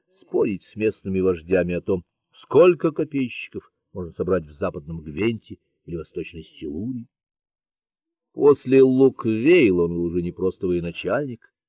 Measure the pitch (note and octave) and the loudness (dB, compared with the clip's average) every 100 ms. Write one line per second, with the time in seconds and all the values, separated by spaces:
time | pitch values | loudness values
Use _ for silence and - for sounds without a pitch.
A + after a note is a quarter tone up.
0 | _ _ _ F4+ - F#2+ _ G#2+ G#2+ - | _ _ _ -2 -2 -4 _ -4 -4 -4
1 | G2+ F#2+ F#2 F2 D#2 F#2 F2 F2 D#2+ F#2+ | -6 -2 0 -2 -2 -2 0 -4 -4 -4
2 | - _ _ _ - C3+ F3+ E3+ E3+ D#3 | -6 _ _ _ 0 4 4 4 -2 -4
3 | D3+ C#3 B2+ - - G#2 - _ _ F#2+ | -6 -4 -6 -8 -16 -16 -18 _ _ -14
4 | F2 - F2+ F#2 D2+ D2 F#2+ D#2+ D2 E2 | -12 -8 -2 -2 -4 -8 -8 -8 -12 -12
5 | D#2 D2 A2 A2+ - F#2+ _ _ - E2+ | -10 -4 -4 -4 -10 -20 _ _ -12 -12
6 | - - - E2 D#2 - D#2 D2+ A2+ B2+ | -10 -12 -12 -14 -20 -16 -12 -8 -8 -10
7 | A#2+ _ _ _ _ _ _ _ _ _ | -12 _ _ _ _ _ _ _ _ _
8 | _ _ _ - C3+ C3+ B2+ C3+ C3 C3 | _ _ _ 2 4 4 4 6 6 6
9 | C3+ B2+ A2+ A2 B2+ F3+ A#2+ F2+ E2+ E2+ | 4 2 -4 0 4 6 6 4 0 -2
10 | E2+ F2 F2 E2+ F#2 - F#2+ F2 E2+ E2+ | -4 -4 -4 -4 -4 -2 -2 -2 -4 -8
11 | F2+ A2+ D3 A#2 _ _ | -4 -4 -4 -10 _ _